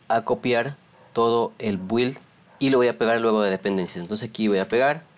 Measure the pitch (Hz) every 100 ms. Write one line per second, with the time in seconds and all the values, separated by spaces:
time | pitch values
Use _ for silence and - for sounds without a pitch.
0 | - 113 113 123 123 120 127 143 _ -
1 | - 120 117 117 113 - 113 95 92 117
2 | 123 135 - _ _ - 135 131 123 113
3 | 113 117 113 107 101 95 101 95 90 90
4 | 87 107 120 - 107 98 95 117 135 156
5 | -